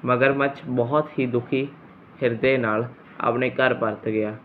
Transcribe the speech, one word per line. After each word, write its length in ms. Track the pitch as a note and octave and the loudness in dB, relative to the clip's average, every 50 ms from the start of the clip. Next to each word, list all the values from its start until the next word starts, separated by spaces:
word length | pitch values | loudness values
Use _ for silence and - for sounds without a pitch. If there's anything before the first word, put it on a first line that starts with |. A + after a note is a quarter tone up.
| - | 2
ਮਗਰਮੱਛ 600 | B2 B2+ A#2+ C3 C#3 C#3 C#3 C#3 C#3 C#3 - - | 0 2 4 4 2 4 2 0 -2 -2 -6 -8
ਬਹੁਤ 460 | C3+ B2 B2 A#2 A#2 C#3+ D3+ D3+ D3+ - - | -4 -2 0 0 2 2 0 0 0 -2 -2
ਹੀ 80 | C3 | -2
ਦੁਖੀ 400 | B2 A#2+ A#2+ A#2+ - - C3 C3+ C#3+ - - - - - - - - - - | 0 0 -2 -2 0 -2 -2 -2 -4 -8 -18 -20 -20 -20 -20 -20 -20 -8 -2
ਹਿਰਦੇ 340 | C3+ A#2+ A#2 A2 G#2+ C3 C3+ B2+ | 0 0 0 2 2 2 2 4
ਨਾਲ 300 | A#2+ A2 G#2+ A2 A#2+ A#2+ - - - - - - | 2 0 0 0 -2 -4 -8 -16 -20 -20 -8 -4
ਆਪਣੇ 300 | - A#2+ A#2 B2 B2+ B2+ | -2 0 0 0 0 -2
ਘਰ 240 | B2 - C3 B2+ B2 | 0 2 2 2 2
ਪਰਤ 340 | A#2+ A#2 A2 G#2 G2+ - A2+ | 2 0 -4 -4 -4 -4 -2
ਗਿਆ। 280 | A2 A2 G#2+ G#2+ G#2+ A#2 | 0 0 0 -2 -4 -10